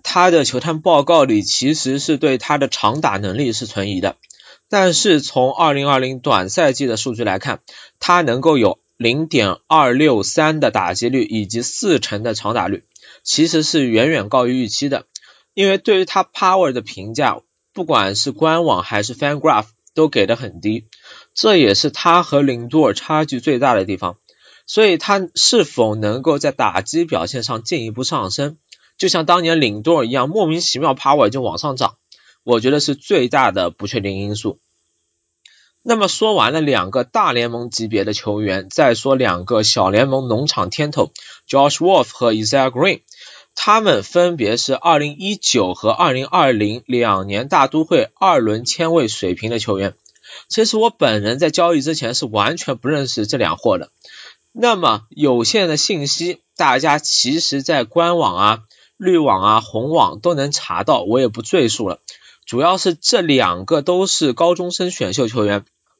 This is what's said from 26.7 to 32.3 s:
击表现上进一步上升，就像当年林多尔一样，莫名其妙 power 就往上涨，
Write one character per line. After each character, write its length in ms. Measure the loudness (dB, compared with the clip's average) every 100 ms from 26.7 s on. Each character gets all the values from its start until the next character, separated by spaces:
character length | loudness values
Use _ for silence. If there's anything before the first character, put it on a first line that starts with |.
| -2
击 240 | -2 -2 -2
表 220 | -2 -4
现 160 | -6
上 180 | -6 -6
进 240 | -4 -6 -6
一 60 |
步 120 | -6
上 280 | -4 -4 -4
升， 260 | -4 -6 -8 _ -20 _ -4
就 100 | -2
像 200 | 0 2
当 160 | 2
年 180 | 4 2
林 220 | 0 0
多 160 | 0 0
尔 80 | 0
一 20 |
样， 180 | -2 -2
莫 200 | 0 0
名 120 | -2
其 200 | -4 -2
妙 160 | -2 0
power 340 | 2 2 2
就 120 | 0
往 180 | -6 -6
上 160 | -6 -2
涨， 220 | -4 -6 _ _ _